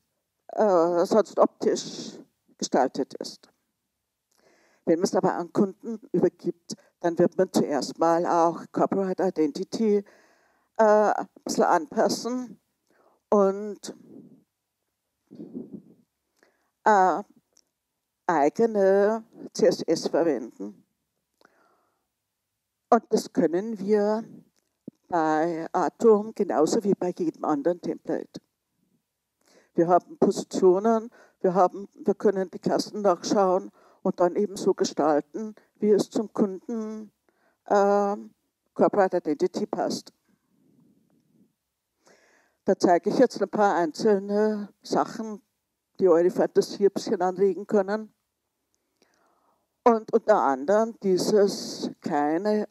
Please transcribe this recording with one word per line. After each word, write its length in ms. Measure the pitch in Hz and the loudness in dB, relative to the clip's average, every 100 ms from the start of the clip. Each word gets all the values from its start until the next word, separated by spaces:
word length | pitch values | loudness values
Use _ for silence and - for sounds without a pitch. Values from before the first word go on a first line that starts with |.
| _ _ _ _ - | _ _ _ _ -10
äh, 560 | - 214 180 165 175 185 | 0 2 4 2 2 2
sonst 340 | 214 196 - | 2 2 2
optisch 800 | - - - - - - - - - _ _ - | 0 2 -2 -2 -6 -12 -14 -16 -20 _ _ -12
gestaltet 580 | - 160 135 - 131 - | -4 0 0 -2 -8 -8
ist. 340 | - - _ _ _ _ _ _ _ _ _ _ _ _ _ _ - | -14 -16 _ _ _ _ _ _ _ _ _ _ _ _ _ _ -2
Wenn 140 | 165 | 0
man 60 | - | 0
es 100 | 214 | 0
aber 180 | 185 | -2
an 180 | 117 170 | -2 -4
Kunden 480 | - 196 - 226 220 - | -2 -2 -2 -12 -12 -6
übergibt, 640 | 175 175 - - - - - _ _ | -2 -2 -2 -10 -10 -12 -20 _ _
dann 180 | 175 170 | -6 0
wird 200 | 175 - | 0 0
man 140 | 185 | -2
zuerst 460 | - 196 147 - - | 0 0 -2 -4 -2
mal 280 | 165 170 175 | 0 0 0
auch 380 | 165 165 165 - | 2 2 0 -8
Corporate 520 | - 170 190 190 185 | -2 -2 0 -4 -2
Identity, 800 | 185 170 156 151 190 - 220 202 202 _ _ _ _ _ _ - | -2 0 -2 -4 -8 -2 0 0 -2 _ _ _ _ _ _ 0
äh, 60 | |
ein 440 | 220 214 208 - 196 - | 4 4 2 0 -6 -12
bisschen 200 | - - | -8 -2
anpassen 960 | - 170 156 220 247 247 233 254 247 - _ _ _ _ _ _ - | 2 0 -2 -2 -2 -2 -6 -8 -10 -18 _ _ _ _ _ _ -2
und, 680 | 208 196 196 208 190 - - - - - _ _ _ _ _ _ _ _ _ _ - - - - - - _ _ _ _ _ _ _ _ _ | 2 2 0 -8 -12 -16 -18 -20 -20 -20 _ _ _ _ _ _ _ _ _ _ -20 -16 -16 -16 -18 -20 _ _ _ _ _ _ _ _ _
äh, 400 | - 202 185 165 - _ _ _ _ _ _ _ _ _ - | 2 4 4 0 -6 _ _ _ _ _ _ _ _ _ -2
eigene 960 | 165 143 - 226 214 190 196 202 226 226 - - | 2 2 2 0 2 4 4 2 0 -8 -20 -14
C 140 | - 180 | 0 2
S 140 | - | 2
S 260 | - 160 - | 0 -2 -2
verwenden. 760 | 143 170 123 113 - 101 101 _ _ _ _ _ _ _ _ _ _ _ _ _ _ _ _ _ _ _ _ - | 0 0 -2 -4 -12 -14 -14 _ _ _ _ _ _ _ _ _ _ _ _ _ _ _ _ _ _ _ _ 0
Und 140 | 233 - | 0 2
das 240 | 220 - | -4 -4
können 440 | - 302 339 226 214 | 0 0 0 -4 -6
wir 460 | 196 214 208 220 220 - _ _ _ _ - - - | 0 0 2 -2 -6 -16 _ _ _ _ -20 -20 -6
bei 600 | 170 156 156 170 160 165 | -2 0 0 -2 -4 -6
Atom 600 | - 156 - 233 208 214 | -2 -4 2 4 4 2
genauso 500 | - 185 120 165 - | -6 -2 2 2 0
wie 100 | 202 | 0
bei 200 | 180 180 175 | -2 -2 -4
jedem 260 | 165 - | -4 -4
anderen 380 | 160 147 147 180 | -4 -2 -2 -4
Template. 580 | - - - 147 - - _ _ _ _ _ _ _ _ _ _ _ _ _ | -6 -10 -6 -8 -8 -16 _ _ _ _ _ _ _ _ _ _ _ _ _
Wir 140 | - 165 | -2 2
haben 300 | 175 - - | 2 0 -2
Positionen, 920 | - - - - 185 185 220 226 233 _ _ _ | 0 0 -4 2 4 4 2 0 -2 _ _ _
wir 120 | 190 | 0
haben, 340 | 180 180 180 196 | 2 2 0 -16
wir 220 | - - 196 | -10 -4 0
können 340 | 214 190 190 | 0 0 -4
die 100 | - | -6
Klassen 420 | - 156 - 214 | -2 -2 -4 -4
nachschauen 720 | 202 175 - 233 190 185 202 - _ _ | 0 0 0 0 2 2 -2 -18 _ _
und 180 | 190 - | -4 0
dann 160 | 175 170 | 0 0
eben 200 | 202 196 | -4 -2
so 180 | 202 | -2
gestalten, 800 | - 185 - 151 147 - 185 220 214 _ - | 0 -2 0 0 0 -2 -10 -12 -14 _ -4
wie 160 | 208 | 2
es 180 | 202 - | 2 0
zum 220 | - 208 | -4 -6
Kunden, 800 | - 202 185 - 226 214 220 208 _ _ _ _ _ - | -2 -4 -4 -10 -8 -8 -12 -16 _ _ _ _ _ -2
ähm, 640 | 202 202 202 202 214 220 _ _ _ _ | 2 4 2 0 -4 -10 _ _ _ _
Corporate 440 | - 170 202 185 180 | 0 0 2 0 0
Identity 480 | 165 143 180 208 208 | -2 -2 -2 -2 -6
passt. 480 | 185 - - - _ _ _ _ _ _ _ _ _ _ _ _ _ _ _ _ _ _ _ _ _ _ _ _ _ | -4 -4 -6 -12 _ _ _ _ _ _ _ _ _ _ _ _ _ _ _ _ _ _ _ _ _ _ _ _ _
Da 140 | - - | -2 0
zeige 320 | - 349 - | 4 2 2
ich 80 | 170 | 2
jetzt 240 | 247 - | 2 2
ein 80 | 196 | -4
paar 260 | - 202 165 | 0 2 2
einzelne 920 | 165 - 220 196 202 208 214 214 202 _ | -2 0 0 0 0 0 0 -2 -8 _
Sachen, 600 | - 196 147 226 220 208 _ _ _ _ _ - | -6 -2 -2 -6 -12 -12 _ _ _ _ _ 0
die 80 | 190 | 4
eure 240 | 165 175 | 4 4
Fantasie 540 | 175 160 190 196 - 196 | 0 -2 0 -2 0 0
ein 80 | |
bisschen 280 | - - 208 | 0 -6 -4
anregen 460 | 185 185 196 175 202 | -2 0 -2 -2 -2
können. 460 | 214 190 214 214 _ _ _ _ _ _ _ _ _ _ _ _ _ _ _ _ _ 240 | -2 0 -4 -8 _ _ _ _ _ _ _ _ _ _ _ _ _ _ _ _ _ 2
Und 240 | 226 220 | 2 2
unter 280 | 233 - 202 | 0 2 2
anderem 540 | 127 131 143 208 226 220 | 2 0 0 0 0 -2
dieses 880 | 196 180 175 208 202 - - - - - | -2 0 2 2 2 0 -10 -8 -10 -8
kleine 680 | - 151 147 165 208 214 - | -6 -2 -2 -2 -2 -2 0